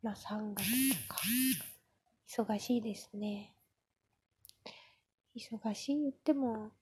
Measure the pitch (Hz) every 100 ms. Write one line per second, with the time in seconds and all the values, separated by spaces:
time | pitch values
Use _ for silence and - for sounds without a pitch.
0 | 226 202 - 214 214 196 190 247 269 190
1 | 120 - 190 247 262 196 - - _ _
2 | _ _ - - 220 208 - 240 220 196
3 | - 202 208 202 202 _ _ _ _ _
4 | _ _ _ _ - _ - - - _
5 | _ _ _ 233 - 226 220 208 - 285
6 | 294 269 - 277 254 220 214 _